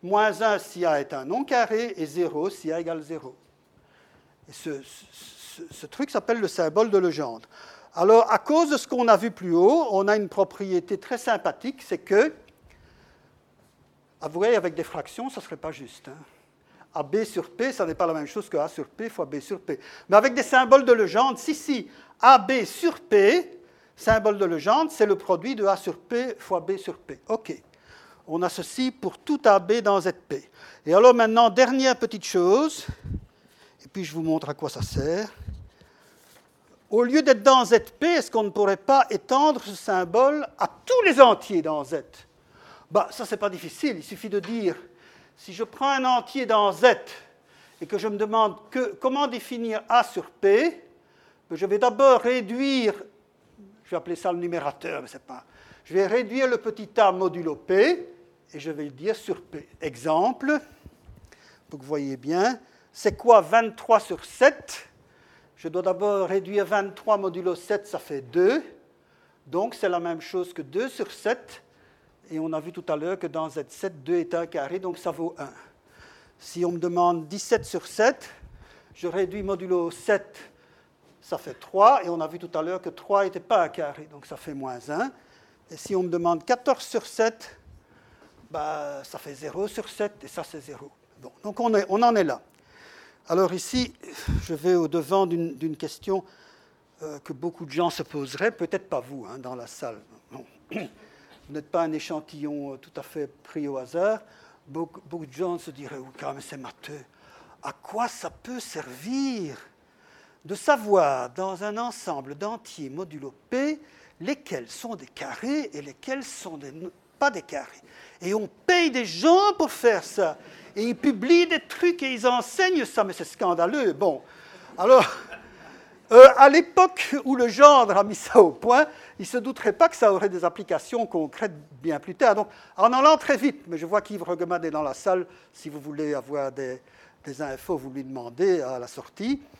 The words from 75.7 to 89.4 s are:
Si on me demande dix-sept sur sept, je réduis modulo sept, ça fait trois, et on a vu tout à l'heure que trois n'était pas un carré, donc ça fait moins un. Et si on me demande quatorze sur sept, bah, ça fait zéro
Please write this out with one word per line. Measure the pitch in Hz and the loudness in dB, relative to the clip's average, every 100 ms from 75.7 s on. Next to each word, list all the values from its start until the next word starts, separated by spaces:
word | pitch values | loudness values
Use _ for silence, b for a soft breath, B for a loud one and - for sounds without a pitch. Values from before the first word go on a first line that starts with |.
| _ b b b b b b | _ b b b b b b
Si | - 170 | -14 -6
on | 175 | -4
me | 175 | -4
demande | 175 175 175 170 151 | -4 0 0 0 -6
dix-sept | 196 - 226 | -10 -2 -2
sur | - 175 - | -2 -10 -6
sept, | - 226 - - - - b b b b | 0 2 0 -6 -20 -20 b b b b
je | - 175 | -12 -6
réduis | 175 185 202 | -4 -4 -6
modulo | 196 185 185 180 170 | -6 -6 -4 -2 -4
sept, | 170 - 202 202 - - _ b b b _ _ _ | -6 -2 -2 -2 -20 -20 _ b b b _ _ _
ça | - 151 | -12 -12
fait | - | -12
trois, | 123 - 190 214 262 | -20 -4 4 6 6
et | 175 | 0
on | 165 | -6
a | 156 | -6
vu | 170 | -10
tout | 170 160 | -8 -6
à | |
l'heure | 160 185 | -6 -6
que | 180 | -10
trois | - - 202 | -12 -2 0
n'était | 196 185 | 0 -4
pas | - 220 | -2 0
un | 160 | 0
carré, | - 147 139 151 | -4 -10 -10 -20
donc | 143 | -20
ça | - 147 | -20 -18
fait | - | -14
moins | 139 131 123 143 | -12 -12 -12 -8
un. | 156 262 - b b b b - | -6 -6 -10 b b b b -20
Et | 160 | -16
si | - | -6
on | 190 | -4
me | 180 | -4
demande | 170 170 165 | -2 -2 -2
quatorze | - 247 277 254 | -2 -2 -2 -4
sur | - 226 - | -4 -8 -6
sept, | - 226 226 - - - - b b b b b b - | -2 -2 -2 -18 -20 -20 -20 b b b b b b -14
bah, | 156 151 156 147 143 | -10 -8 -8 -10 -14
ça | 139 - | -16 -18
fait | 151 | -16
zéro | 135 | -16